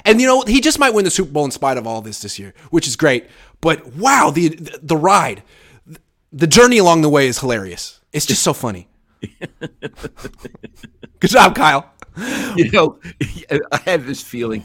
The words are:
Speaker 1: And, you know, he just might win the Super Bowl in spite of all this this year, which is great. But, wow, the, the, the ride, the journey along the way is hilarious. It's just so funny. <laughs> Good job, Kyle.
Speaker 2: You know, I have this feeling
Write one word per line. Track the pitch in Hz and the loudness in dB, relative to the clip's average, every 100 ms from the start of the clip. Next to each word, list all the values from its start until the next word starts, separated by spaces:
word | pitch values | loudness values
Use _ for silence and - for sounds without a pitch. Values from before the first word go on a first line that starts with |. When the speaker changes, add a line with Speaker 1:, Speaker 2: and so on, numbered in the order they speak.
Speaker 1:
And, | 208 220 | 2 4
you | 262 | 4
know, | 262 | 2
he | 220 262 | 2 2
just | 294 294 | 2 2
might | 269 | 2
win | 214 | 2
the | 190 | 0
Super | - 160 | -2 -2
Bowl | 147 139 | -2 -4
in | |
spite | - 135 127 | -2 -2 -2
of | 113 | -6
all | 113 | -8
this | 107 104 | -10 -14
this | 104 - | -14 -14
year, | 98 - - | -16 -20 -4
which | 165 139 | -2 -2
is | |
great. | 117 151 123 - - - _ | 0 0 0 -4 -20 -20 _
But, | 160 151 - 139 | -2 -2 -6 -2
wow, | 254 277 180 | 2 4 2
the, | 147 165 | 2 -2
the, | 160 151 - | -2 -14 -10
the | 147 160 | -4 0
ride, | 180 196 135 98 - _ _ 117 - - _ _ _ | 2 2 2 -6 -18 _ _ _ -20 -20 _ _ _
the | 139 160 | -4 2
journey | 226 247 233 | 6 6 6
along | 175 165 | 4 4
the | 151 | 4
way | 143 131 | 2 2
is | 117 | -2
hilarious. | 131 113 95 87 - - _ | -4 -4 -6 -14 -16 -18 _
It's | 151 - | -8 -4
just | - | -2
so | 170 | -2
funny. | 139 123 90 - _ _ _ | -4 -6 -10 -16 _ _ _
<laughs> | - - - - 160 _ - - - - - - - - - _ - _ - - | -18 -16 -18 -14 -18 _ -18 -16 -18 -16 -20 -18 -20 -20 -20 _ -20 _ -20 -4
Good | 180 | 2
job, | 254 196 - | 6 4 4
Kyle. | 156 139 - _ - - 247 302 - | 2 2 -2 _ -20 -14 -10 -8 -4
Speaker 2:
You | 185 131 | -2 0
know, | 196 156 - 170 - 139 165 - 147 - | 2 0 -2 -14 -10 -10 -10 -6 -4 -4
I | - 185 | -6 -2
have | 170 127 | -2 -4
this | 135 | -12
feeling | - 123 117 110 | -10 -8 -6 -8